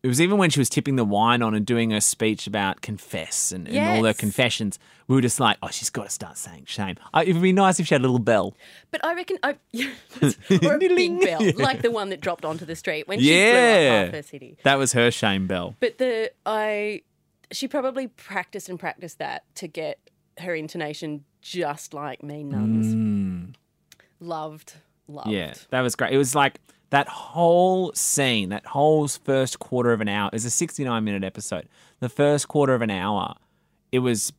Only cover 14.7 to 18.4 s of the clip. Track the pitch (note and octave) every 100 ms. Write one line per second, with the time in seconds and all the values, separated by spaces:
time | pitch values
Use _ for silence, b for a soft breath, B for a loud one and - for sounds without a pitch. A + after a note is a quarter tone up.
14.7 | C3+ C3 B2 A#2+ - A2 G2 F#2+ F#2 F2+
15.7 | A2 A#3+ - B3+ A3+ A3 _ - G#3+ G#3+
16.7 | G#3 G#3 G#3 _ _ _ _ _ - C4+
17.7 | D4 C4 C4 B3+ _ - G3